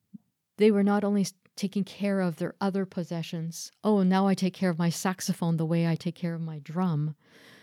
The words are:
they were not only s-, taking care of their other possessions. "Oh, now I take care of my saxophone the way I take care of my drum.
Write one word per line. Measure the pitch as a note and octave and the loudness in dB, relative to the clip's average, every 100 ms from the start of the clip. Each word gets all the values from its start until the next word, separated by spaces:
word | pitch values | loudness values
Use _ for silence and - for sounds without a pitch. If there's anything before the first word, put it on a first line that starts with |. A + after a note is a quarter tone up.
| _ - _ _ _ - | _ -20 _ _ _ 2
they | G#3+ | 4
were | G3+ | 6
not | G3+ G3+ | 4 2
only | G#3 G3+ | 2 0
s-, | F#3 - _ | 0 -4 _
taking | - G3 G3+ | -8 -6 -4
care | F#3+ - G3+ G3 | -6 -4 -2 0
of | F3+ D#3+ | 0 -2
their | F3 - | -6 -4
other | G3 F#3+ F#3 | -2 -2 -4
possessions. | - E3 E3+ D#3+ F3 D#3+ D#3+ - - | -6 -6 -6 -6 -6 -8 -10 -14 -6
"Oh, | G#3 G#3 | 0 4
now | F#3 F#3+ G3 | 4 4 4
I | |
take | F#3+ F#3 | 2 0
care | F3+ F#3+ | 0 -2
of | E3 | 2
my | E3+ | 0
saxophone | D#3+ G3 F#3 - F3+ E3+ E3 | 0 -2 -2 -4 -2 0 0
the | D#3+ | 0
way | E3+ E3+ | 0 0
I | D#3+ | 0
take | F3+ | -4
care | E3 F3 | -6 -6
of | E3 | -6
my | E3 D#3 | -8 -10
drum. | C#3+ D#3+ F#3 D#3 D3+ D3 _ - - - | -8 -2 0 0 -2 -4 _ -20 -20 -20